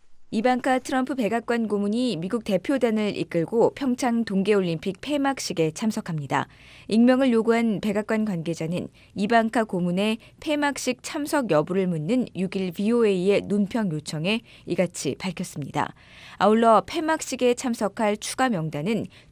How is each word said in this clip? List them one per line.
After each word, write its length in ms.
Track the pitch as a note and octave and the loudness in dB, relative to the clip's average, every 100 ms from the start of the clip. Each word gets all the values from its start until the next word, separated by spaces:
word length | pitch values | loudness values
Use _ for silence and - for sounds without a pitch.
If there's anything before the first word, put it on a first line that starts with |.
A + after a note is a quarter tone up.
| - - - | -20 -20 -6
이방카 500 | A3 A#3 B3+ C4+ B3+ | -2 0 0 0 -2
트럼프 360 | - C4+ B3+ C4+ | 0 -2 -2 -2
백악관 540 | G3+ A3+ A3+ A#3 A3 | -2 -2 -2 -2 0
고문이 480 | G#3 G3+ A3 B3+ E3 | -2 0 0 -2 -2
미국 260 | F#3 A#3 | -4 -4
대표단을 720 | A3 F#3 - C4+ B3 A3 G#3 - | -2 -2 0 0 2 2 -2 -2
이끌고 560 | D#3+ E3+ D#3+ A#3 F3 - | -2 -2 0 2 2 2
평창 500 | C#4 B3 B3+ A#3 A3+ | -2 0 0 0 0
동계올림픽 720 | F#3+ G3 G3+ F3+ D#3+ G3 F#3 | 0 2 2 2 -2 -4 -8
폐막식에 720 | - D4 C#4 - - F3 D#3+ | -4 -2 0 -2 -6 0 -2
참석합니다. 800 | D#3 A3+ A3 - D#3+ C#3 C#3 - - - - - | 0 -4 -2 -6 -6 -2 -4 -4 -10 -20 -20 -2
익명을 420 | A3 A#3+ B3+ C4+ | 4 6 6 4
요구한 480 | A3+ A3 A#3 A#3 G3 | 4 4 2 2 0
백악관 460 | G#3+ G3+ G#3 A3 G#3+ | 0 -2 0 -2 0
관계자는 640 | F3 D#3 D#3+ D#3+ F3 F2 - - - | -2 -4 -4 -4 -4 -8 -14 -14 -4
이방카 480 | G#3 A#3 A3+ A3+ | 2 4 4 0
고문의 540 | A3 F#3 F3 F3+ G#3+ A3 - - | -2 -2 0 0 0 -2 -8 -12
폐막식 580 | - D4 D4 C#4 - B3 | -4 0 0 -2 -4 -4
참석 480 | - D#4 C#4+ D4+ A#3+ | -6 -8 -2 -2 2
여부를 380 | D3+ D#3 F#3 F#3 | 2 2 0 0
묻는 380 | E3 D3+ B3+ A3+ - | -2 0 0 -2 -4
육일 380 | F#3 G3 F#3 | -4 -2 -4
브이오에이의 680 | E3+ G#3 A#3+ A3 F#3+ F#3 G3 | -2 0 4 4 4 2 2
논평 460 | D3 G3+ G3 A#3+ G#3 | 2 0 0 0 -2
요청에 480 | D3+ D3 D#3 E3 A3+ - - - | -4 -6 -4 -2 -2 -4 -20 -6
이같이 500 | F3 F3+ - D3 - | -2 -2 -2 -6 -4
밝혔습니다. 760 | F#3+ E3 F3+ - C#3 - - - - - - - | -8 -8 -8 -8 -6 -4 -4 -6 -20 -20 -20 0
아울러 460 | G3 A3 A#3 G#3+ - | 4 6 8 6 4
폐막식에 680 | E4+ D#4+ D#4+ - B3 B3 | -4 0 -2 -2 0 2
참석할 640 | A#3+ C4 A3+ G#3 - A3 G#3 | 2 -2 -2 -4 0 0 0
추가 320 | - - C4 | -4 -2 0
명단은 560 | G3 D#3 D3 E3 A3 B2+ - - | 0 -4 -4 -2 -2 -4 -12 -18